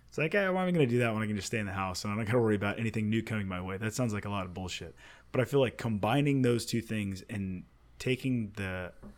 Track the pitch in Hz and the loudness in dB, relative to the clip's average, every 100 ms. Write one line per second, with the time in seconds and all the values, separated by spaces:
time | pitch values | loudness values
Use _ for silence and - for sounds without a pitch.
0 | - - 156 208 190 185 185 175 127 120 | -10 -2 0 2 2 2 2 4 4 4
1 | 117 107 107 104 - 113 101 95 95 90 | 2 2 0 -2 -2 -2 -2 -2 -2 -2
2 | 104 107 107 123 113 104 101 - 113 110 | -4 -2 2 4 4 4 2 0 -2 0
3 | 107 113 110 110 95 90 92 98 107 - | 0 0 0 -2 -2 -4 -4 -4 -4 -2
4 | 120 104 104 101 90 87 92 - 85 - | -2 -2 -4 -4 -4 -6 -8 -8 -10 -16
5 | - - - 127 120 139 120 - 117 104 | -20 -20 -6 -2 2 4 2 0 -2 0
6 | 104 139 147 139 123 117 - 117 113 107 | 2 4 4 4 4 2 0 -2 -2 -2
7 | 101 95 - 107 95 90 - _ - - | -2 -4 -6 -6 -6 -6 -12 _ -20 -6
8 | 127 127 131 123 104 104 95 92 90 - | -2 0 0 -2 -2 -6 -6 -4 -8 -10
9 | - | -18